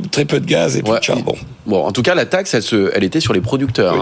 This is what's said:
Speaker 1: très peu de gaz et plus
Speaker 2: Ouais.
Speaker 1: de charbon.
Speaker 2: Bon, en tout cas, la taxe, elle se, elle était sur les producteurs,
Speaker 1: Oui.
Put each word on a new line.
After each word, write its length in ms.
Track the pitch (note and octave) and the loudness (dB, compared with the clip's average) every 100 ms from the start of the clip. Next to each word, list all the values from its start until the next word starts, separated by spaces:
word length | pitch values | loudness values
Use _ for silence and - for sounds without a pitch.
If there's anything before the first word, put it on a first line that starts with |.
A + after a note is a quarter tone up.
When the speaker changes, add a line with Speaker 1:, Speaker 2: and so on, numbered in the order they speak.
| - | -4
Speaker 1:
très 140 | - D3 | -2 0
peu 140 | D3+ | -2
de 60 | - | 0
gaz 320 | D3+ E2+ C3 | 0 2 0
et 40 | |
plus 100 | G#2+ | 0
Speaker 2:
Ouais. 60 | A2+ | 0
Speaker 1:
de 40 | |
charbon. 320 | - - - - - - - | 0 -2 -2 -6 -10 -14 -2
Speaker 2:
Bon, 180 | G2 D#2 | 0 0
en 60 | |
tout 100 | G2+ | 0
cas, 140 | A#2+ F3 | 0 2
la 100 | A#2 | 0
taxe, 280 | F3+ G3 | 0 0
elle 100 | B2+ | -2
se, 280 | G#2 A2 G2 | 0 2 2
elle 100 | - | 2
était 160 | F#2+ D#3 | 0 0
sur 140 | D#3+ | 2
les 80 | G#2 | 0
producteurs, 520 | A#2 C3+ C3+ A#2 F#2+ | 0 0 0 0 2
Speaker 1:
Oui. 60 | E2+ | 2